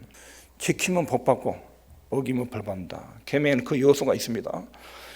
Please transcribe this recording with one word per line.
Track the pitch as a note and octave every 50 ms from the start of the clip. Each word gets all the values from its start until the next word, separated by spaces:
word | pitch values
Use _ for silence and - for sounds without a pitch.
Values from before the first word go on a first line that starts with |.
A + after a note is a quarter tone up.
| - - - - - - - - - - -
지키면 | - - - - - - - F3+ F3 D#3+
복 | - C3+ A#2+ -
받고 | C#3 B2 - - A#2+ F2+ - - - - - - - - - - -
어기면 | - C3+ C3+ C3+ C3 B2 B2 A#2+
벌 | - A2
받는다. | G2+ G#2 G2 F#2+ F2+ D#2 - - - - - - -
계명에는 | - - C#3+ D3 C#3+ C#3 B2 -
그 | - D#3 C3
요소가 | C3 C#3+ C#3 C#3 C#3+ C3 -
있습니다. | A2+ - - A2+ G#2 F#2 - - E2+ - - - - - - - - - - -